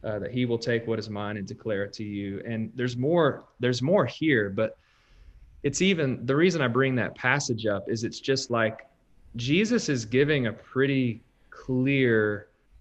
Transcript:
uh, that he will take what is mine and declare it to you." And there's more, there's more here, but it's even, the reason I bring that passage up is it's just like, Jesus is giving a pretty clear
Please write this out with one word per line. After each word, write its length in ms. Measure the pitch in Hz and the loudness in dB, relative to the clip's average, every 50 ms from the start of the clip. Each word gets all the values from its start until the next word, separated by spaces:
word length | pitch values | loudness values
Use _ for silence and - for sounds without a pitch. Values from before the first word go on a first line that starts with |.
| - | -8
uh, 140 | 110 107 104 | -6 -6 -6
that 120 | 92 - | -6 -4
he 140 | - 123 123 | -2 -2 0
will 120 | 120 117 | 0 0
take 300 | 113 - 127 117 113 117 | -2 -2 -2 -2 -2 -2
what 100 | 113 113 | -2 -4
is 120 | 110 101 107 | -4 -4 -6
mine 280 | 104 101 104 104 107 | -8 -6 -6 -6 -6
and 80 | 104 98 | -8 -8
declare 360 | - 104 - - 110 104 98 101 | -10 -12 -8 -6 -4 -4 -2 -4
it 100 | 101 - | -6 -8
to 100 | - 110 | -10 -8
you." 380 | 104 101 101 101 98 98 - - | -8 -6 -6 -6 -6 -8 -8 -8
And 260 | 117 113 110 110 - - | -6 -6 -6 -6 -6 -6
there's 220 | 127 123 127 120 | -4 -4 -4 -2
more, 480 | 123 127 151 175 175 156 135 - - - _ _ - | -2 0 2 2 4 4 2 2 -2 -10 _ _ -2
there's 220 | 123 123 123 123 | 0 0 0 0
more 240 | 127 147 190 202 147 | 0 2 2 2 2
here, 440 | 120 - - 160 156 139 113 104 101 | 0 -2 -2 0 2 2 2 2 0
but 280 | 98 107 110 110 - _ _ _ _ _ _ _ - - - - - - - - - - | -2 -2 -2 -2 -4 _ _ _ _ _ _ _ -20 -20 -20 -20 -20 -20 -20 -20 -14 -6
it's 200 | - 143 139 - | -4 -4 0 2
even, 440 | 185 190 196 160 147 131 120 - 120 | 2 2 2 2 0 -2 -2 -2 -2
the 100 | 123 135 | 0 2
reason 260 | 147 170 190 165 160 | 4 4 2 2 2
I 60 | 135 120 | 0 2
bring 260 | 117 127 135 135 131 | 2 2 2 2 2
that 200 | 120 101 73 - | 0 0 -2 -4
passage 500 | - - 127 135 143 - - 120 110 110 | -2 0 2 2 2 0 -2 -4 -2 0
up 220 | 107 101 98 - - | -2 -2 -2 -2 -4
is 140 | 113 110 117 | -4 -4 -4
it's 160 | 107 - - | -6 -6 -6
just 300 | - - 135 131 - - | -2 -2 -2 -2 0 -2
like, 380 | 120 117 110 110 - - - _ _ _ _ _ _ - - - - | 0 2 2 0 0 -4 -16 _ _ _ _ _ _ -20 -20 -14 -10
Jesus 540 | 117 117 131 151 180 220 208 247 220 - - | -6 -2 2 2 2 2 2 0 0 0 0
is 160 | 147 120 110 | -2 -2 -2
giving 420 | 107 120 127 147 143 156 139 123 | 0 2 4 4 4 4 2 0
a 60 | 107 104 | -2 -4
pretty 680 | - - - - 131 139 139 139 135 127 120 104 110 _ _ _ _ _ - | -6 -12 -6 0 0 2 2 2 0 0 0 -2 -6 _ _ _ _ _ -20
clear 960 | - - - - 131 127 127 135 139 135 131 120 113 110 107 107 104 101 - _ _ _ _ _ _ - | -20 -14 -6 -4 -2 0 2 2 2 4 4 4 4 4 4 2 -2 -4 -8 _ _ _ _ _ _ -20